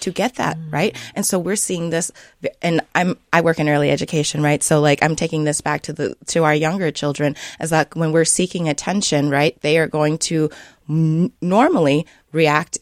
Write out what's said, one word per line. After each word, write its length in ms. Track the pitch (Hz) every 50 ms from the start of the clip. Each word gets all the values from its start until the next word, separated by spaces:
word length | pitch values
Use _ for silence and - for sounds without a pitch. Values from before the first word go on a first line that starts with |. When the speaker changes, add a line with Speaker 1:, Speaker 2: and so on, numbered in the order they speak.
Speaker 1:
to 100 | - 190 170
get 220 | - 196 247 -
that, 240 | - - 151 156 160
Speaker 2:
Mm. 140 | 165 156 147
Speaker 1:
right? 240 | 143 175 214 - - - - -
And 80 | - 202
so 140 | - 202 185
we're 180 | 165 175 202
seeing 320 | 208 - - 185 170 170 170
this, 240 | 160 165 175 - - - - - _ _ - 113 - _
and 220 | - 175 170 160 - _ -
I'm, 220 | 156 180 180 165 - _ - -
I 80 | 165
work 180 | 165 170 160 -
in 100 | 151 151
early 200 | 147 143 147 143
education, 520 | 143 139 - - - 151 147 - - 151 147
right? 200 | 147 151 151 -
So, 160 | - 160 151
like, 220 | 147 147 143 - -
I'm 140 | 156 160
taking 280 | - 165 160 160 156 151
this 180 | 151 147 - -
back 180 | 151 151 147 -
to 100 | - 147
the, 200 | - 143 - - - -
to 180 | - - 170 160
our 100 | 151 151
younger 360 | 151 160 156 156 196 180 151 147
children, 420 | - - 147 139 - 147 143 139 - - - - -
as 120 | - 160
that 260 | 160 156 143 - -
when 160 | 165 165 160 156
we're 140 | 165 165
seeking 420 | - - - 180 - - 180 170 156
attention, 640 | 143 - - - 180 - - - 156 143 139 147
right, 280 | 139 139 147 165 - _ -
they 160 | 151 151 165
are 100 | 160 -
going 300 | - 151 151 151 156 156 - -
to 220 | 170 160 156 151 - - - - - _ _
n-, 460 | - 151 160 160 156 156 165 180 - - -
normally 680 | - 180 185 214 262 330 349 208 160 139 139 151 165 - - _ _ _
react 460 | 151 160 160 151 147 151 165 - - -